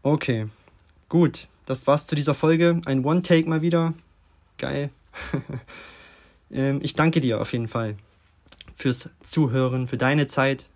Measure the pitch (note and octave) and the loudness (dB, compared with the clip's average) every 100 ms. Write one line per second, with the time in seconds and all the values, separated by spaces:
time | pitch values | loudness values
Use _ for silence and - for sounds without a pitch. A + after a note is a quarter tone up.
0 | C#3 D3+ - A#2 G#2+ - _ _ _ _ | 2 0 0 -2 -4 -10 _ _ _ _
1 | _ E3+ E3 - - _ - - - D3 | _ 4 4 2 -16 _ -8 -4 2 2
2 | - D3+ C#3 C#3 D#3 E3 E3+ E3+ D#3+ C3+ | 2 -2 0 2 2 4 4 2 0 0
3 | C3 F3 - E3 D#3+ D#3+ E3 E3+ E3 E3 | 2 0 4 4 4 0 2 2 0 -4
4 | _ _ _ _ _ - - C#3+ C#3+ _ | _ _ _ _ _ -10 -6 -6 -6 _
5 | _ - - - - B2+ - - - - | _ -14 -8 -8 -6 -12 -12 -20 -20 -20
6 | - - _ _ _ C3 C3+ C#3 D#3 - | -20 -20 _ _ _ -4 -2 -2 -4 0
7 | D#3+ E3 B2+ G#2+ A#2 B2 A2+ A#2+ A2 G#2 | 2 2 0 -2 -2 -4 -4 -4 -6 -8
8 | _ _ _ _ - - - - C3+ B2 | _ _ _ _ -20 -20 -20 -6 -4 -4
9 | - _ - - C#3+ B2+ B2+ B2+ B2+ B2+ | -8 _ -4 0 2 2 0 -2 -4 -2
10 | C3 D3 C#3 - C3+ C3+ - | 0 2 0 0 0 -2 -8